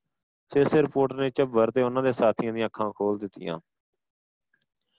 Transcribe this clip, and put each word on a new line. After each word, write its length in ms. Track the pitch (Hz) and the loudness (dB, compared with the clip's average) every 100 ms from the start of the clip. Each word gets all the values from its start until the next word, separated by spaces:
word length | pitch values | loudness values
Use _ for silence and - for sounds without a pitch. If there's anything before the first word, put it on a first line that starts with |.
| _ _ _ _ _ | _ _ _ _ _
ਸੋ 80 | 143 | 0
ਇਸ 160 | 131 156 | 2 2
ਰਿਪੋਰਟ 380 | 139 139 135 | 2 0 -2
ਨੇ 160 | 131 135 | -2 -2
ਝੱਬਰ 420 | 131 131 117 113 | 0 0 2 2
ਤੇ 100 | 127 | 2
ਉਹਨਾਂ 220 | 123 127 | 0 0
ਦੇ 80 | 131 | -2
ਸਾਥੀਆਂ 420 | 120 113 - 117 | 2 2 2 -4
ਦੀਆਂ 120 | 113 110 | -4 -4
ਅੱਖਾਂ 260 | - 107 - | -4 -6 -2
ਖੋਲ੍ਹ 240 | 101 104 | -2 -2
ਦਿੱਤੀਆਂ। 400 | 101 - 87 82 - _ _ _ _ _ _ _ _ _ _ _ _ | -6 -10 -10 -10 -12 _ _ _ _ _ _ _ _ _ _ _ _